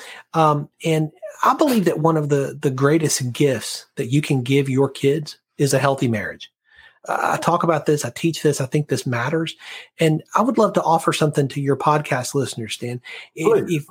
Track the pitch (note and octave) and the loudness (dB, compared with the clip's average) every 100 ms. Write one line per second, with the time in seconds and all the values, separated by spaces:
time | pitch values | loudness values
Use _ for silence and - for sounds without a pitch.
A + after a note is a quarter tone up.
0 | - - - E3 D#3 D3 D3 _ E3 D#3 | -18 -20 -4 2 2 2 -4 _ -2 0
1 | D#3 - - - A3+ C4+ D4+ A#3 E3+ D#3 | -2 -6 -18 -2 2 4 2 4 2 2
2 | E3 D#3+ D3 C#3+ C#3 C#3 C#3+ C3 C#3 D#3+ | 2 2 2 0 -2 -2 -2 2 2 4
3 | D3 - B2+ A#2 C#3+ A#2 - - - - | 2 -2 -4 0 0 0 -6 -12 -12 -8
4 | A#2+ C#3+ D3+ C3+ B2 C#3 C#3 C3 C#3 - | 0 0 2 0 2 2 2 2 0 2
5 | C#3 D#3 D3+ - _ - C#3+ C3+ C3+ C3+ | 0 0 -4 -16 _ -2 0 2 2 2
6 | B2+ G#2+ F2 - - _ _ _ - _ | 0 -2 -6 -12 -18 _ _ _ -20 _
7 | - - E2+ - - E3+ E3+ D3+ - D3 | -6 -2 -2 -2 0 0 2 0 0 0
8 | B2 - E3 D#3 D#3 C#3 C3+ D3+ D3 C3+ | -2 -4 -4 0 -2 -2 -2 -2 -2 -4
9 | C3+ A#2+ B2+ E3 E3 - - - - - | -2 -4 -2 -2 -4 -10 -18 -18 -10 0
10 | D#3+ D#3 - - A#3 B3+ G3+ F3 D#3+ D#3+ | 2 0 -2 0 2 2 2 2 2 0
11 | - - D#3 D3+ C3+ C#3+ C#3 C3+ D3+ D3+ | 0 0 0 0 -2 -2 -2 0 0 0
12 | D3 C3 B2 C#3 A#2+ - A2 - A#2+ B2 | 0 -4 -2 -4 -4 -6 -10 -8 -8 -10
13 | - - - - E3 G#3 - D#3 - | -12 -18 -16 -2 2 2 2 -4 -4